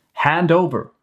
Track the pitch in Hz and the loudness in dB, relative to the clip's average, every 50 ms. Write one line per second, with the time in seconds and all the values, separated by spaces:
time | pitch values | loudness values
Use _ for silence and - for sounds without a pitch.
0 | _ _ - - - 143 156 175 180 160 165 180 180 147 127 104 - - _ _ | _ _ -8 -2 -2 0 0 0 2 2 2 2 0 0 -4 -6 -8 -10 _ _